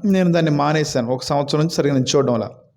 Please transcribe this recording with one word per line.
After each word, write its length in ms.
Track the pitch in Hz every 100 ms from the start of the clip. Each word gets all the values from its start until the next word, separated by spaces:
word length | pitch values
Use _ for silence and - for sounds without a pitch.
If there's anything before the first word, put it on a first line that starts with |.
| 214
నేను 180 | 190 180
దాన్ని 200 | 170 165 147
మానేశాను. 480 | 147 156 147 135 117
ఒక 80 | 127
సంవత్సరం 380 | - 147 143 156
నుంచి 140 | 160 -
సరిగ్గా 180 | 143 139
నేను 140 | 127
చూడడం 200 | 147 139
వల్ల. 120 | 120 104 - _